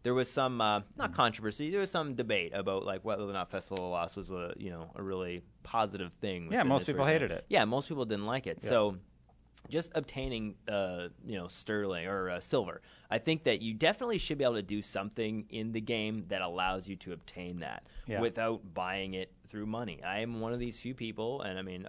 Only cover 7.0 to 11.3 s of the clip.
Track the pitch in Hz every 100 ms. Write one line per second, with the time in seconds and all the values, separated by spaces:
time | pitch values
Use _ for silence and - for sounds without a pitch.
7 | 139 160 117 82 - 190 107 127 139 147
8 | 117 104 104 127 110 - 120 120 104 92
9 | - - - - - - - 151 165 160
10 | 135 135 131 117 107 95 - 101 95 87
11 | 87 - -